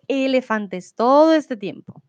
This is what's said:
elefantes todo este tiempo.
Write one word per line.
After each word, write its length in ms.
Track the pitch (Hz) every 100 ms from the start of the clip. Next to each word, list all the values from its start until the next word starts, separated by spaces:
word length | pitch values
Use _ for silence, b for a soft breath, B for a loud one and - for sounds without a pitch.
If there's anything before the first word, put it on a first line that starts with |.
| -
elefantes 880 | 269 269 254 247 214 202 185 - -
todo 380 | 233 285 320
este 240 | 320 302 226
tiempo. 460 | 196 - - -